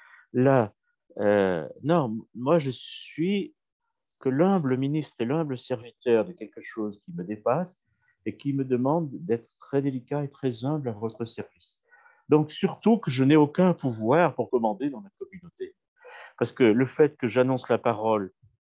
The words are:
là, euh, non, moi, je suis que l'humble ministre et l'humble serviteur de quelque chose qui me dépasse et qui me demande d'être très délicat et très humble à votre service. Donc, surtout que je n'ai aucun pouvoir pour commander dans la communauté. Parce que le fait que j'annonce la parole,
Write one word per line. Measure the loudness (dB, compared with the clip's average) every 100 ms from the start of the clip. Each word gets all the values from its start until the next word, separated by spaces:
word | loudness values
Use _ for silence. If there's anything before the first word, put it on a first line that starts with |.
| -20 -20 _
là, | 2 4 4 2 _ _ _ _ -2
euh, | 2 4 2 0 -6 -6
non, | 0 0 0 -4 -10
moi, | -6 0 0
je | 0
suis | -8 -12 -18 -12 -6 -2 -2 -6 _ _ _ _ _ _ _
que | -2
l'humble | 2 2 2 0 0
ministre | 0 -2 -6 -6
et | -2
l'humble | -2 -4 -6
serviteur | -8 -8 -10 -6 2 2
de | 2
quelque | -6 -16 -18
chose | -14 -8 -8 -10
qui | -12
me | -10 -8
dépasse | -4 -2 0 -2 -12 _ _ _ _ -12
et | -8
qui | -4
me | -4
demande | -2 -2 0 0 -2
d'être | -8 -4 -6 -6 _
très | -4 -2
délicat | -2 -4 -6 -6
et | -6
très | -6 -6 -4
humble | -4 -4 -6
à |
votre | -6 -8 -8 -10
service. | -10 -14 _ -20 -20 _ _ _ _ 2
Donc, | 2 2
surtout | -2 -4 0 2 2
que | 2
je | 2
n'ai | 6 6
aucun | 6 4 2
pouvoir | 2 -2 -2 2 4 2 0
pour | -2
commander | 0 0 -2 -6
dans | -8
la | -14 -18
communauté. | -18 -18 -20 -16 -16 _ _ _ -20 -20 -12 -6
Parce | -4
que | 4
le | 4 6 2
fait | 2 2 2
que | -2
j'annonce | 0 2 0 -2
la | -2
parole, | 0 -2 0 0 -2 _ _ _ _